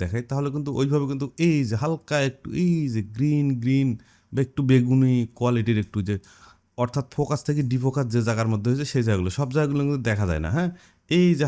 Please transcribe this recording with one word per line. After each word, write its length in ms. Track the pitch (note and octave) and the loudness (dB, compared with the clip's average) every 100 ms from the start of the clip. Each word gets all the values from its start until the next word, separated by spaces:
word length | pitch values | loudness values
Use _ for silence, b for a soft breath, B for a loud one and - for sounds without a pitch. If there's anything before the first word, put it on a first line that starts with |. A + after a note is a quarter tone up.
দেখাই, 180 | F2+ A2+ A#2+ | -4 -4 -4
তাহলে 200 | C3+ C#3+ D3 | -4 -4 -4
কিন্তু 140 | C#3+ A#2+ | -4 -2
ওইভাবে 260 | C#3 D3 C#3 | 0 0 -2
কিন্তু 140 | C3+ C#3 - E3+ | -4 -6 0 2
এই 100 | D3+ A#2+ | 2 0
যে 60 | A2 | -2
হালকা 340 | D3+ D#3+ - D3+ C3+ | -2 -4 -2 -2 0
একটু 180 | - - A2+ | -4 -8 -2
এই 100 | F3+ E3 C#3+ | 0 0 0
যে 80 | A2 G#2 A2 | -4 -4 -2
গ্রিন 320 | D3 D3 C#3+ B2+ | 0 0 0 0
গ্রিন 260 | A#2+ C3+ C3+ A2+ b b b | 0 2 0 -2 b b b
বা 60 | A#2 C3 | -4 -2
একটু 140 | - C3 | -2 4
বেগুনি 440 | C3 B2 C3 C3 B2 A2+ - | 4 4 4 4 2 -2 -2
কোয়ালিটির 420 | B2 A#2+ A2+ G#2+ | 0 0 2 0
একটু 160 | G2 G#2 F#2+ | 0 -4 -2
যে, 80 | G2 B B B B _ - | -4 B B B B _ -4
অর্থাৎ 220 | B2 C#3 C3 - | -2 -2 -6 -4
ফোকাস 240 | C#3+ D3 - | -2 -2 -2
থেকে 140 | D3 C3 | -2 0
ডিফোকাস 320 | B2+ C3 C3+ B2 | 0 0 -2 0
যে 60 | A#2+ A2+ | 0 0
জায়গার 220 | A2 A2+ | 0 0
মধ্যে 140 | G#2+ A2+ | 0 0
হয়েছে, 160 | C3+ D3 | -2 0
সেই 100 | C3+ A2+ | 0 2
জায়গাগুলো, 240 | G2 F#2 F#2 | 2 0 -2
সব 80 | C#3 C#3+ | -2 0
জায়গাগুলো 260 | D3 C#3+ C#3+ | 0 0 0
কিন্তু 140 | C#3+ A2+ | 0 0
দেখা 160 | G#2 G2 | 0 0
যায় 120 | D#2 D#2+ | 0 -2
না। 40 | C3+ | -2
হ্যাঁ, 140 | F3 F3 B B - E3+ | -2 -4 B B -2 2
এই 100 | F3+ | 4
যে 60 | E3 | 4